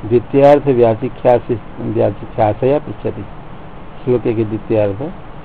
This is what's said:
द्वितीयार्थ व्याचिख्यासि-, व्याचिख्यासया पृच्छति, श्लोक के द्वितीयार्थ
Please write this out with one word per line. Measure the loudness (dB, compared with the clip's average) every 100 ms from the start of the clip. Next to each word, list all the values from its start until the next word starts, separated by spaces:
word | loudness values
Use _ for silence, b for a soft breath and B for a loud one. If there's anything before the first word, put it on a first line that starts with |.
| 2
द्वितीयार्थ | 0 2 4 6 6 4
व्याचिख्यासि-, | 4 4 2 -4 0 2 2 2 -6 -6 -10
व्याचिख्यासया | -4 0 0 -2 -10 0 0 2 2 0
पृच्छति, | -2 -8 -8 -8 -12 -14 -16 -16 -16 -16 -16 -8
श्लोक | 0 0
के | 2 0
द्वितीयार्थ | -2 -4 0 2 2 -2 -8 -10 -16 -16